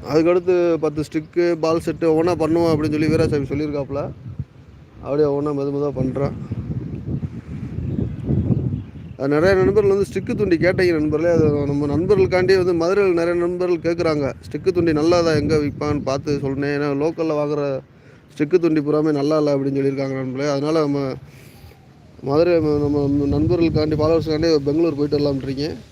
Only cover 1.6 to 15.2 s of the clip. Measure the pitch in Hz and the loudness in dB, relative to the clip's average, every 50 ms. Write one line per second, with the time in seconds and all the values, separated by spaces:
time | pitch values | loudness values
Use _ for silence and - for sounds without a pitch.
1.6 | 156 160 160 170 165 170 156 156 170 165 156 156 165 175 175 156 160 151 160 170 | 0 0 0 0 -2 -4 -6 -2 0 2 2 2 2 0 0 0 0 0 2 2
2.6 | 170 165 160 151 151 156 151 151 160 156 156 160 165 - - 147 139 131 135 143 | 2 2 2 2 0 -2 0 0 0 2 2 2 2 2 0 -2 -2 -2 -4 -4
3.6 | 151 147 143 143 139 123 135 139 160 190 - - - - - - - - - - | -4 -4 -4 -6 -6 -4 -6 -6 -6 -6 -10 -14 -16 -16 -12 -12 -14 -14 -14 -20
4.6 | - - - - - - - - - 117 135 147 151 147 139 143 143 151 147 139 | -20 -20 -20 -20 -20 -20 -20 -14 -8 -4 0 2 2 2 2 0 -2 -2 -2 -2
5.6 | 139 143 143 143 143 147 135 131 131 131 127 135 139 139 - - - - - - | -4 -4 -2 -2 -4 -4 -2 -2 -4 -4 -2 -2 -4 -4 -4 -8 -10 -10 -8 -8
6.6 | - - - - - - - - - - - - - - - - - - - - | -8 -8 -8 -8 -8 -8 -10 -10 -8 -8 -6 -6 -6 -8 -10 -10 -14 -12 -12 -10
7.6 | - - - - - - - - - - - - - - - - - - - - | -10 -10 -10 -8 -6 -6 -4 -4 -4 -6 -6 -8 -4 -2 -2 -2 0 0 0 0
8.6 | - - - - - - - - - - - - 131 139 147 147 160 190 196 185 | 0 -4 -4 -6 -8 -12 -16 -18 -16 -16 -10 -6 -2 0 2 4 4 4 4 4
9.6 | 190 190 196 214 202 202 196 202 196 - - 190 185 - 240 202 208 190 175 160 | 4 4 4 4 4 4 2 2 0 -2 -4 -8 -4 -4 -2 -2 2 2 2 2
10.6 | 165 180 185 185 185 180 170 156 151 151 151 151 165 175 170 165 156 151 147 147 | 2 2 2 2 2 2 2 2 0 0 0 0 2 2 4 4 4 4 2 0
11.6 | 143 143 143 143 147 143 143 151 175 185 208 190 190 175 170 180 185 180 196 190 | -2 -2 -2 -2 0 0 0 -2 2 2 4 4 4 2 2 0 4 4 4 4
12.6 | 180 175 180 165 165 170 190 202 202 190 175 170 165 170 175 175 175 175 180 175 | 4 2 2 2 2 2 2 2 2 2 2 2 0 0 0 0 0 -2 -2 -2
13.6 | 180 180 180 165 - 165 170 170 170 165 156 147 143 131 - - - - - 147 | 0 0 -2 0 0 -4 -2 0 0 0 0 0 -2 -4 -4 -8 -14 -10 -10 -4
14.6 | - 190 180 175 170 165 160 147 147 165 180 175 | -2 0 0 2 2 2 2 2 4 4 4 4